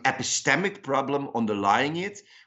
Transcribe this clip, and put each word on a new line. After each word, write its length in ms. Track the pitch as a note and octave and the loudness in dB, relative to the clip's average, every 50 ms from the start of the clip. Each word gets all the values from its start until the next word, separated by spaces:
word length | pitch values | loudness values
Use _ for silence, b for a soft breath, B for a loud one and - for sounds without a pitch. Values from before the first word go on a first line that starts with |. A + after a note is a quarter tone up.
epistemic 800 | - C3+ C3 - A#2+ - - - - D3 C3+ D#3 F#3+ G3 G3 - - | 0 0 0 0 -4 -4 -4 0 2 2 2 4 2 -2 -4 -6 -4
problem 460 | C#3 C3+ C3+ C3+ B2+ C#3+ C#3 C#3 C3 - | -2 -2 0 0 0 -2 -2 -4 -2 -2
underlying 640 | A#2 A2+ G#2 G#2+ G2+ G2 G2 G#2 A#2+ C3+ D3 D#3+ | -2 0 0 0 2 2 4 4 4 2 0 -2
it, 260 | E3+ F#3 G3+ G3+ - b b b b b | -4 -6 -6 -8 -12 b b b b b